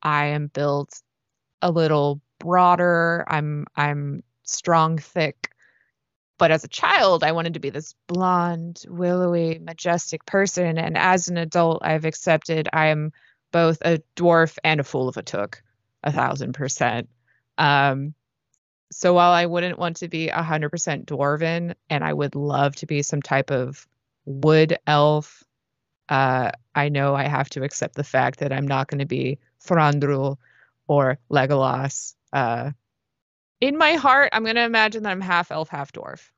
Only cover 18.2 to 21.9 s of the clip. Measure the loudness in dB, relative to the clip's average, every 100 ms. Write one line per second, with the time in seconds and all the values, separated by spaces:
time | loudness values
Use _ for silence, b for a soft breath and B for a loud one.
18.2 | _ _ _ _ _ _ _ -4 2 4
19.2 | 6 4 2 -2 -4 -4 -6 -6 -8 -6
20.2 | -4 -4 -2 -2 -4 -6 -4 -6 -6 -4
21.2 | -2 0 -2 -2 -6 -10 _